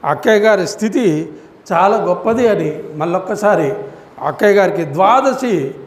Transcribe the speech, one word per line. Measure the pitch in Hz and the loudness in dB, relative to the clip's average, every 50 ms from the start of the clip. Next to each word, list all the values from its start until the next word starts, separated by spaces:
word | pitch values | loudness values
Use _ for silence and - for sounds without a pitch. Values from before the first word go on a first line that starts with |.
| - | 0
అక్కయ్య | 151 147 139 - 170 220 208 | -2 -2 0 2 2 2 4
గారి | 208 220 214 190 175 | 4 4 2 2 0
స్థితి | - - - 214 220 190 285 240 185 156 151 165 - - - - - - - _ - | -4 -4 -4 -4 -2 0 2 2 2 0 0 -4 -8 -12 -18 -20 -20 -20 -20 _ -4
చాలా | - 165 180 202 220 | 0 2 2 2 2
గొప్పది | 220 175 175 180 175 - 220 226 247 247 | 0 0 -2 -2 -2 -2 -2 0 2 2
అని | 226 208 160 160 151 151 - - - 151 | 2 2 0 -2 -4 -6 -8 -12 -12 -8
మళ్ళొక్కసారి | 151 156 170 175 185 190 - 208 - 214 208 202 160 156 135 - - - - - - - - - - 127 | -6 -4 -2 -2 -4 -4 -4 -6 0 2 2 2 2 0 -2 -4 -6 -10 -14 -16 -20 -20 -20 -16 -8 -8
అక్కయ్య | 147 151 - 208 208 202 | -8 -4 2 2 4 4
గారికి | 202 190 175 165 170 165 147 139 | 4 2 2 0 -2 -6 -4 0
ద్వాదశి | 165 190 202 233 262 269 277 247 - 262 240 202 160 135 139 - - - | 2 4 4 4 4 2 0 -2 -2 -2 -2 -2 -2 -2 -4 -8 -12 -18